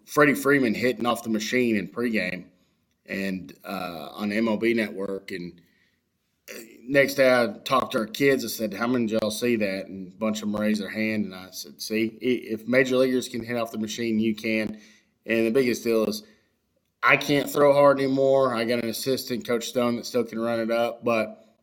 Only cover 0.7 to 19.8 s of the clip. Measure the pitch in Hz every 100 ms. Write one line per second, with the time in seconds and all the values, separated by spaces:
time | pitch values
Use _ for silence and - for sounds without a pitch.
0.7 | 101 123 117 120 113 113 107 107 127 120
1.7 | 107 90 - 123 107 90 90 - _ _
2.7 | _ _ _ - 98 98 95 85 - -
3.7 | 95 90 82 71 - 104 104 113 104 113
4.7 | 117 104 95 98 95 - 95 87 85 _
5.7 | _ _ _ _ _ _ _ - - 113
6.7 | 107 117 139 131 139 131 123 113 104 -
7.7 | 131 120 120 107 - 139 131 113 - 110
8.7 | 98 120 127 110 110 107 - 123 117 101
9.7 | 95 90 95 92 - 110 107 104 104 107
10.7 | 107 92 101 110 107 95 92 92 - 80
11.7 | - - 110 110 - 127 120 - 107 -
12.7 | 127 127 127 131 127 117 120 113 120 113
13.7 | 110 110 113 117 107 113 107 113 110 104
14.7 | 107 - _ _ _ - 113 113 127 123
15.7 | 113 117 113 107 104 - _ _ _ _
16.7 | _ _ _ 120 139 - 143 - 143 143
17.7 | 139 143 135 139 135 135 135 131 117 117
18.7 | 120 117 110 135 127 - 120 117 120 -
19.7 | 127